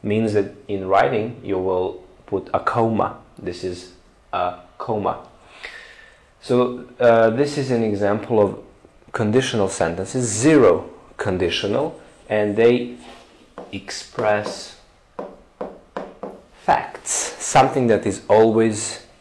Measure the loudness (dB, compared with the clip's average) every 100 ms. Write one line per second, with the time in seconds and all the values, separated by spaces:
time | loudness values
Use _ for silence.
0 | -2 -2 0 0 -2 -8 -10 -8 0 2
1 | 2 0 -4 -8 -6 -2 0 -2 -2 -6
2 | -18 _ -6 -6 -4 -4 -2 0 0 0
3 | -4 -6 -20 -14 -12 -8 -8 -10 -14 -20
4 | _ _ _ -4 -4 -6 -20 _ -6 -4
5 | -4 -6 -12 -20 -20 -20 -18 -18 -20 -20
6 | -20 _ _ _ -2 0 0 -4 -14 2
7 | 4 6 4 2 -2 -2 -2 0 0 0
8 | 0 0 0 2 2 0 -14 _ _ _
9 | -12 -4 2 2 0 0 -2 0 -4 -2
10 | -6 -4 -4 0 4 6 6 4 -2 -18
11 | -20 -8 -4 -2 -2 -2 -2 -2 -4 -8
12 | -20 _ -4 -2 0 4 4 4 -2 -12
13 | -20 -20 -20 _ _ -20 -14 -14 -12 -14
14 | -12 -4 0 0 -2 -10 -16 -20 _ _
15 | _ -16 -16 -16 _ _ -14 -14 _ -14
16 | -14 -14 -16 -16 _ _ -2 -2 -2 -14
17 | -8 -6 -6 -10 0 2 4 2 2 2
18 | 2 -6 2 6 6 6 2 0 -6 -10
19 | -16 _